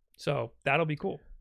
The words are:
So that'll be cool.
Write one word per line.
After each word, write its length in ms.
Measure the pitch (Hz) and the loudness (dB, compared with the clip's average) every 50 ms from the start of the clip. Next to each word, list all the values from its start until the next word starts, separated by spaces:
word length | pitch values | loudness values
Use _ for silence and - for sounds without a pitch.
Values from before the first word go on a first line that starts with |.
| _ _ _ | _ _ _
So 360 | - - - 147 135 117 117 - - - | -6 -4 -2 0 0 -2 -4 -8 -4 0
that'll 220 | 139 139 156 170 | 2 2 4 4
be 100 | 156 151 | 2 0
cool. 240 | 143 - 196 - - - - - - | -2 -2 -4 -4 -6 -10 -16 -20 -20